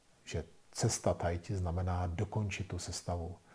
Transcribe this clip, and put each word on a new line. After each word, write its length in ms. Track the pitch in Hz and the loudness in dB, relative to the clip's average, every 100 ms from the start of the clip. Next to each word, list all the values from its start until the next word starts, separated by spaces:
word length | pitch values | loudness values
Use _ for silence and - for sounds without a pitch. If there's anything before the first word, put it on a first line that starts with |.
| - - | -20 -20
že 200 | - 85 71 - - | -6 -4 -6 -10 -14
cesta 420 | - 117 - - | 0 2 4 2
Tai 240 | 87 87 87 | 2 2 0
Chi 180 | - 98 | 0 0
znamená 520 | 87 87 92 90 90 | 2 2 2 2 2
dokončit 600 | 87 101 113 104 - 98 | 0 0 0 0 -2 -4
tu 120 | 87 | -6
sestavu. 560 | - 85 - 87 85 - - | -4 -6 -2 -2 -2 -8 -16